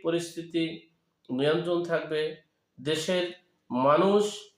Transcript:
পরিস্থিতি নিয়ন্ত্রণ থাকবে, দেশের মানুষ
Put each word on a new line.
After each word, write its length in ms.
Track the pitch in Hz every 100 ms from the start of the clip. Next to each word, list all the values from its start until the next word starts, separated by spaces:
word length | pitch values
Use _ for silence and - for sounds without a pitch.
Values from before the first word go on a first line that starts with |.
পরিস্থিতি 640 | 165 170 170 165 165 170 165 165 - _ _ _ -
নিয়ন্ত্রণ 560 | 127 147 170 170 175
থাকবে, 360 | 170 160 156 156 156 - _ _ _ -
দেশের 460 | 135 156 170 180 175 - _ _ -
মানুষ 540 | 123 139 151 196 208 208 - -